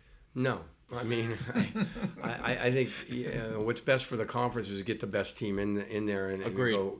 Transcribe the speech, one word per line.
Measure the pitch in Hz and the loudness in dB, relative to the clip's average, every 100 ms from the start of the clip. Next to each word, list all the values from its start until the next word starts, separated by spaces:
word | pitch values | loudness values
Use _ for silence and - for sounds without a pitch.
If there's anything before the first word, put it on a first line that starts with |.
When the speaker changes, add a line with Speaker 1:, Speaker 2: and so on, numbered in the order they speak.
| - - - | -20 -20 -12
Speaker 1:
No. | - 131 104 80 - - 120 | 0 0 0 -4 -18 -10 -6
I | |
mean, | 117 117 113 110 - | 0 0 0 -2 -2
<laughs> | 240 - 220 202 - 214 - | 2 2 2 -2 0 -4 -4
I, | - | -4
I, | 117 117 123 | -2 0 2
I | 123 | 4
think, | 127 120 - - | 4 2 -2 -6
you | 123 123 | -4 -2
know, | 120 113 110 | -2 -2 0
what's | 107 123 | 0 0
best | - 131 - | 4 2 2
for | 120 | -2
the | 110 | -2
conference | 120 120 120 98 | 0 0 0 -4
is | 98 | -4
get | 98 110 | -2 -2
the | 107 | 0
best | 101 95 - | 0 0 -2
team | 110 98 | -2 0
in, | 101 101 | 2 0
in | 98 107 107 | 0 -2 0
there | 98 95 | 0 0
and, | 95 | -2
and | 107 | -2
Speaker 2:
Agreed. | 95 123 | 0 2
Speaker 1:
go, | 104 98 95 | 2 0 -4